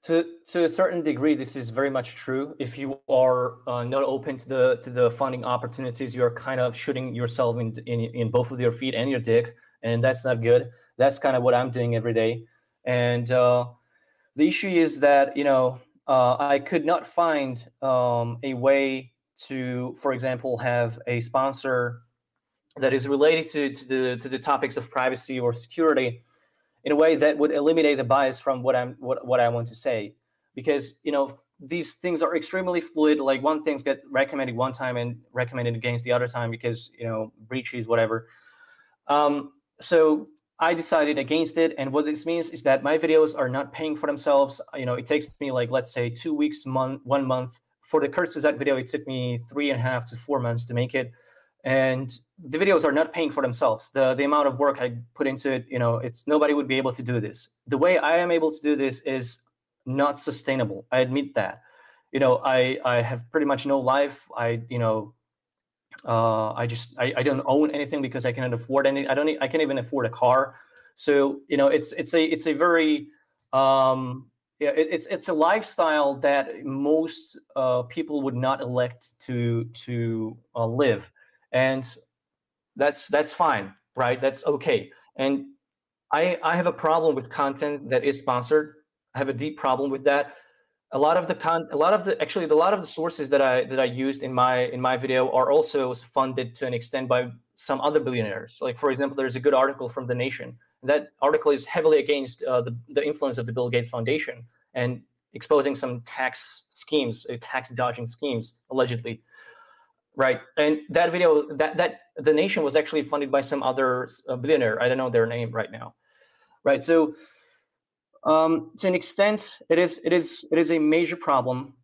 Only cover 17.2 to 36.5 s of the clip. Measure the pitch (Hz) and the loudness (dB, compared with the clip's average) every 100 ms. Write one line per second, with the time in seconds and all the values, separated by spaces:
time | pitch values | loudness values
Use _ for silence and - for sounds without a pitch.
17.2 | 170 151 135 123 - _ 135 127 123 120 | 2 2 -2 -8 -14 _ 0 2 2 0
18.2 | 117 117 135 127 131 139 135 131 127 _ | -2 -6 -8 -2 2 4 2 -4 -10 _
19.2 | _ - - 135 127 123 123 - 139 127 | _ -20 -10 -6 -4 -4 -6 -4 -4 -2
20.2 | 131 127 131 120 127 120 117 113 - 120 | -4 -4 -4 -4 0 0 0 -4 -4 -4
21.2 | 117 135 135 131 135 127 120 120 _ _ | -2 0 0 -2 -2 0 -2 -6 _ _
22.2 | _ _ _ _ _ - 131 131 131 139 | _ _ _ _ _ -2 0 0 0 4
23.2 | 151 160 160 156 139 139 123 131 127 123 | 4 4 0 -4 -4 -4 -4 -2 0 -4
24.2 | 135 127 127 139 131 127 120 135 127 127 | -6 -6 -2 -2 0 -4 -6 -2 -2 -2
25.2 | - 131 120 117 - - 160 135 127 120 | -8 -4 -2 -4 -10 0 2 4 0 -6
26.2 | _ _ _ _ _ _ 139 147 160 160 | _ _ _ _ _ _ -2 4 4 6
27.2 | 147 151 151 147 147 165 151 135 123 135 | 2 4 0 2 2 4 4 2 2 2
28.2 | 135 123 - 131 127 123 123 123 127 131 | 2 0 -4 -2 0 0 -2 -8 -6 -4
29.2 | 127 127 120 117 117 - 139 113 101 _ | 0 2 4 2 -6 -6 -4 -4 -6 _
30.2 | _ _ _ - 131 143 - _ - 143 | _ _ _ -8 -2 -2 -2 _ -4 -2
31.2 | 139 - _ _ 135 175 156 - 180 165 | -2 -6 _ _ -8 -6 -6 -8 -6 -2
32.2 | 160 170 160 190 185 175 165 156 151 151 | 0 -2 -4 -4 -2 -4 -4 2 2 4
33.2 | 135 131 139 156 151 139 127 139 - 135 | 2 0 0 0 -2 -4 -4 -6 -2 0
34.2 | 135 143 131 117 131 123 131 123 120 120 | 0 -2 -6 -2 -4 -2 -6 -4 -6 -8
35.2 | _ 123 123 127 120 113 123 120 120 123 | _ -4 -4 -2 -4 -2 -2 -4 2 2
36.2 | 123 120 117 | 2 -4 -6